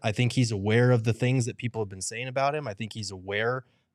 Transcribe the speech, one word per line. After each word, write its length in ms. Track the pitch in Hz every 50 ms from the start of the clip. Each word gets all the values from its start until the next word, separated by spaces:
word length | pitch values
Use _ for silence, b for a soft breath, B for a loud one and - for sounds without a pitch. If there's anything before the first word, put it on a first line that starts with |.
| -
I 80 | 113
think 220 | 101 - 123 120 -
he's 180 | 135 123 110
aware 400 | 117 98 95 104 110 120 123 123
of 140 | 127 117 110
the 80 | 120 107
things 340 | - 127 123 131 131 117 -
that 100 | 95 -
people 240 | - 117 - 113
have 80 | 107 98
been 120 | 98 95
saying 260 | 92 - 110 113 123 131
about 260 | 127 135 135 143 147
him. 140 | 151 147 117
I 80 | 98
think 180 | - 117 104 -
he's 160 | 113 104 98
aware 560 | 98 92 90 98 98 104 113 117 127 131 - _ _ _ _ _